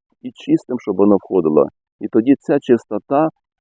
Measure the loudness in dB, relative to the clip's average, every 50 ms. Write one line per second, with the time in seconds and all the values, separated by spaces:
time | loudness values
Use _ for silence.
0 | _ _ _ _ -18 -18 -18 -12 -4 -2 -2 -2 -2 -6 -10 -8 -6 -4 -2 2
1 | 2 2 2 0 -2 -2 -2 0 0 2 2 2 2 0 -2 _ _ _ _ -14
2 | -10 -4 -2 0 2 2 0 0 _ -2 -4 -2 0 0 0 0 0 -4 -10 -10
3 | -6 -4 -2 -2 -2 -2 -6 _ _ _ _ _